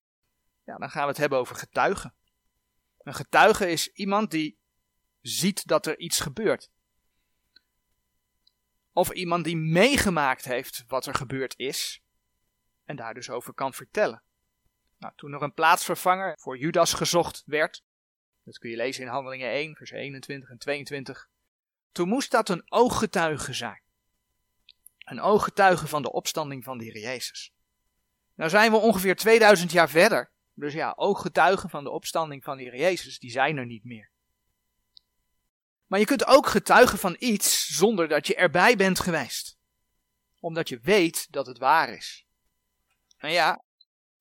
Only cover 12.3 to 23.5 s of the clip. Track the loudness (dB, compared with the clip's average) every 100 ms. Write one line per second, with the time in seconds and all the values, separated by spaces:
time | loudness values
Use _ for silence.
12.3 | _ _ _ _ _ -16 -14 -12 -14 -10
13.3 | -10 -10 -8 -8 -8 -8 -2 -2 -2 _
14.3 | _ _ _ _ _ _ _ -20 -18 -16
15.3 | -8 -8 2 4 4 2 -2 0 0 -2
16.3 | -8 -12 -6 -2 2 2 2 0 0 0
17.3 | -8 -6 -2 -2 -6 _ _ _ _ _
18.3 | _ -20 -16 -10 -6 -6 -6 -8 -8 -8
19.3 | -8 -6 -4 -6 -12 -14 -12 -10 -12 -12
20.3 | -14 -14 -12 -8 -6 -6 -10 -10 -14 -18
21.3 | _ _ _ _ _ _ -4 -2 -2 0
22.3 | 0 0 -4 0 2 4 2 0 0 -2
23.3 | -2 -6